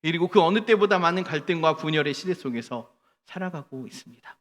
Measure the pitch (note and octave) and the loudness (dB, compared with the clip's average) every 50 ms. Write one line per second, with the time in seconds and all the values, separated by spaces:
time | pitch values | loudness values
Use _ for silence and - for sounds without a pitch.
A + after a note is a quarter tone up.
0 | - D#3 E3 E3+ E3+ F3 - G#3+ E3+ E3 G3 A#3 A3+ A#3+ A3+ G#3 G3+ G3+ G3+ F#3 | -2 -2 0 0 -2 4 4 4 4 6 4 2 4 4 4 4 4 4 4 4
1 | F3 E3 F3 F#3 F3+ - D#3+ D3+ D3 - F3+ E3 D#3 D#3+ D#3 - - D#3 D#3 D#3 | 4 2 2 0 -4 -2 -4 -6 -2 -2 -4 2 2 2 0 0 -2 -2 0 0
2 | D3 D3 C#3+ - - F#3 F3+ E3+ - C#3 A#2+ A#2 A2+ - B2+ A#2+ A2+ _ _ _ | 0 -2 -4 -6 -6 -6 -6 -6 -6 -8 -8 -8 -8 -8 -10 -12 -12 _ _ _
3 | _ _ _ _ _ _ - F#3 F#3 F3+ F3 D#3 C#3 _ - C3 B2+ - - - | _ _ _ _ _ _ -12 -10 -10 -8 -8 -10 -14 _ -14 -14 -14 -14 -16 -18
4 | - - A#2+ B2 _ - - _ | -20 -20 -20 _ _ -20 -20 _